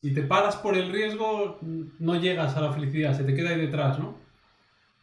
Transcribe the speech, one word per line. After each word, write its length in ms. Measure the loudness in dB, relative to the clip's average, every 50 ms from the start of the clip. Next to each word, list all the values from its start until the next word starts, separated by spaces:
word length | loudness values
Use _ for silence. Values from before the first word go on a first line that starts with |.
si 120 | -4 -2 0
te 80 | 0 2
paras 340 | 2 4 4 4 2 0
por 200 | -2 0 0 2
el 160 | 2 0 0 -2
riesgo, 680 | -2 -2 -2 -2 -2 -2 -2 0 0 -2 -4 -4 -8
no 560 | -8 -8 -6 -6 -8 -10 -8 -4 0 0 2
llegas 400 | 2 2 0 0 0 0 0 0
a 40 | 0
la 120 | 0 0 0
felicidad, 440 | -2 -2 -2 0 0 2 2 2
se 80 | 2 2
te 100 | 2 2
queda 160 | 2 2 0
ahí 100 | 0 0
detrás, 380 | 0 0 0 0 0 0 0 0
¿no? 180 | -4 -6 -8 -12 -18 _ _ _ _ _ _ _ _ _ _ _ _ _ _ _